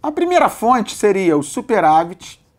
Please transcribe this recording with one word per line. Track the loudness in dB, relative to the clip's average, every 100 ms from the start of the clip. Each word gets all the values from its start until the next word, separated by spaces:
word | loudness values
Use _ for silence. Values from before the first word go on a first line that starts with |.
a | -6
primeira | -4 0 2 2
fonte | 0 0 0 -2
seria | -2 0 2 2 0
o |
superávit | -2 -10 -2 0 4 2 0 -10 -20 -20 _